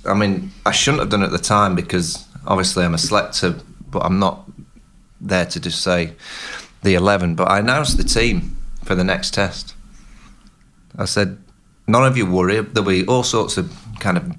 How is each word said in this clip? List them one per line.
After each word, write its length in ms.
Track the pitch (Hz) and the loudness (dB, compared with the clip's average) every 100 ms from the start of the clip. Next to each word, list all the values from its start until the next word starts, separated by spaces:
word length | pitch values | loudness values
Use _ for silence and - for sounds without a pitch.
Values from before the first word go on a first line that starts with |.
| - | -2
I 80 | |
mean, 380 | 101 101 92 - - 104 | 0 2 -2 -6 -4 -2
I 80 | |
shouldn't 260 | - 139 151 | 0 0 0
have 100 | 101 | 0
done 120 | 104 | 0
it 40 | 95 | 0
at 40 | |
the 80 | 90 | -2
time 340 | - 104 101 | 2 4 4
because 540 | 87 82 90 85 - - - - | 0 -2 -2 -2 -8 -14 -12 -2
obviously 380 | 95 92 92 | 0 2 0
I'm 100 | 87 | 0
a 60 | 82 | 0
selector, 560 | - 104 - - 90 73 - - - | 0 0 0 -2 -2 -2 -10 -20 -8
but 160 | - 90 | -4 0
I'm 140 | 92 | 2
not 280 | 95 - - - - - - - _ - | 0 -2 -14 -20 -20 -20 -20 -20 _ -14
there 260 | 98 92 85 | -2 -2 -2
to 140 | 87 | -4
just 220 | 87 - | -6 -4
say 320 | 95 87 80 - - - - - - - | 0 0 -2 -8 -18 -14 -12 -14 -16 -2
the 100 | 98 | 2
eleven. 420 | 87 98 98 90 82 | 4 4 2 2 0
But 140 | 92 | 2
I 80 | 101 | 2
announced 380 | 110 139 139 - | 2 0 2 2
the 60 | |
team 520 | - 110 117 90 82 - - - - | 2 2 2 2 -2 -6 -6 -8 -2
for 100 | 92 | 0
the 80 | |
next 300 | 92 92 - | 2 0 -2
test. 420 | - 95 - - - - - - - - - - _ _ _ - - | -2 -2 -4 -14 -18 -20 -20 -20 -20 -20 -20 -20 _ _ _ -20 -8
I 80 | 90 | -2
said, 320 | 104 95 95 - _ _ _ - | 0 0 -4 -18 _ _ _ 2
"None 180 | 117 131 | 4 4
of 100 | 127 | 2
you 100 | 95 | 2
worry. 360 | 92 92 107 | 2 2 2
There'll 260 | 104 107 101 | 0 0 2
be 180 | 92 95 | 2 2
all 180 | 127 | 2
sorts 340 | 123 113 - - | 2 0 0 -2
of 160 | 85 - - 104 | -4 -8 -16 -6
kind 180 | 95 87 | -2 -2
of 140 | 90 | -2